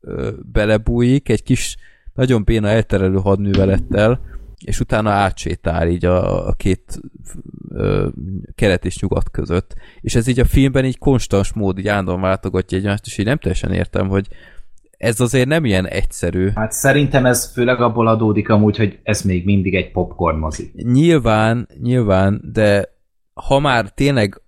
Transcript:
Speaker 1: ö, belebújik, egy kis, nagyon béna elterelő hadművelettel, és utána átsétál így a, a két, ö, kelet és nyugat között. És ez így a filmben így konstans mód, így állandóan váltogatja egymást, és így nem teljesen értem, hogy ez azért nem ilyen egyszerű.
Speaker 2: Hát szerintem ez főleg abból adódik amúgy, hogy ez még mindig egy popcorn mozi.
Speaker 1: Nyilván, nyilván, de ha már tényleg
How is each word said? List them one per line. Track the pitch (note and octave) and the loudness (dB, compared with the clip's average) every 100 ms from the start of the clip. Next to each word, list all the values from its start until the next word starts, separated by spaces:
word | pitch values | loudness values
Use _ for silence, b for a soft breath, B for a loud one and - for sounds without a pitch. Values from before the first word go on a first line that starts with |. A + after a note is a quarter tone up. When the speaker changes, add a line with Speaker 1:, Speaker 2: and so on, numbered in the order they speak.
Speaker 1:
ö, | - - C2 - - | -10 -8 -6 -8 -4
belebújik, | - G#2 G#2+ A2 A#2+ B2 C#3 - | -2 2 2 2 0 2 2 2
egy | A2 | -2
kis, | - B2+ - - b b b | 2 -2 -2 -10 b b b
nagyon | - B2+ A#2+ | -2 2 2
béna | G2 A2+ G#2 | 2 0 2
elterelő | A2 G#2+ G2+ F#2+ F#2+ | 2 2 0 2 2
hadművelettel, | G2+ G2 G2+ F#2+ F#2+ F#2+ - G2+ A2 B2 b b b - - | 2 0 2 2 2 2 0 2 2 2 b b b -18 -6
és | - | -4
utána | A#2+ A2+ G#2+ | 0 0 2
átsétál | G2+ G2 - E2 - E2+ E2+ E2+ | 2 0 -2 -6 -4 -4 -2 0
így | F2 F2 | 0 2
a, | F2+ F2 F#2 F2+ | 2 0 -2 -2
a | |
két, | F2+ G2+ F#2 - - - - - - - - - | -2 0 -2 -4 -14 -14 -20 -18 -16 -16 -18 -14
ö, | - G1+ G1+ - - - F#2+ - - | -4 0 0 -2 -6 -10 -10 -10 0
kelet | G#2+ F2+ F2+ | 2 2 -2
és | - | -6
nyugat | F#2+ F2+ - | -2 -2 -2
között. | - - F2 - - b b | -4 -2 -2 -2 -14 b b
És | - B2 | -2 0
ez | A#2 | 0
így | B2 | 2
a | B2 | 4
filmben | D3 C3+ C3 C3 | 4 4 2 -2
így | B2 | -2
konstans | - C3 - G2 F#2+ | 2 2 2 0 0
mód, | - G2 F#2 | -2 -2 -2
így | G2 | -2
állandóan | G#2 F#2 F2+ | -2 -2 -2
váltogatja | F#2+ F#2+ G2 F#2 F#2 F#2+ | 0 -2 -2 -4 -2 -2
egymást, | G2+ G#2 - | -2 -4 -6
és | - | -4
így | G2+ | -2
nem | D3 | -2
teljesen | - F#2 - | -2 -2 -2
értem, | F2+ F2 F#2+ G2 | -2 -2 -2 0
hogy | G2 G2 b b b b - _ _ | -2 -2 b b b b -20 _ _
ez | A2+ A2+ | -4 0
azért | A#2+ B2+ B2+ | 0 2 2
nem | D#3+ C#3+ | 0 2
ilyen | F#2+ F#2 | 0 0
egyszerű. | F#2+ - - F2 F2+ F#2+ G#2 | -2 -2 -2 -4 0 0 0
Speaker 2:
Hát | A2 | -4
szerintem | - C#3 C#3 C#3 C#3 B2+ | -2 2 2 2 2 2
ez | B2 - | 0 -2
főleg | - A#2+ B2 | -2 0 2
abból | A#2+ A2+ A2+ | 0 2 2
adódik | A2 A2 G#2 G#2 | 4 2 0 2
amúgy, | G#2+ G#2+ G#2 | 4 4 2
hogy | G#2 - | -2 -2
ez | - G#2 | -4 -2
még | G2 F2+ F2+ | 0 0 2
mindig | G2+ F#2 F#2 | 2 2 -2
egy | E2+ | -2
popcorn | F#2 F2+ - E2+ D#2 | -4 -4 -2 -2 0
mozi. | D#2 D2 - - | -4 -6 -12 -8
Speaker 1:
Nyilván, | A#2 B2+ E3 D#3+ A2+ G#2+ A2 A#2 G#2+ C#3 | 0 4 4 4 2 2 2 0 -6 -8
nyilván, | B2 B2+ G#2+ F#2 G2 G#2 - | -2 0 2 4 2 0 -4
de | A2+ G#2+ G2+ F#2 _ _ _ _ | 0 2 2 0 _ _ _ _
ha | - - C#3 | -12 0 0
már | D3 A#2+ G#2 | 2 0 -2
tényleg | - C#3 C3+ G#2 - | -2 0 2 0 -4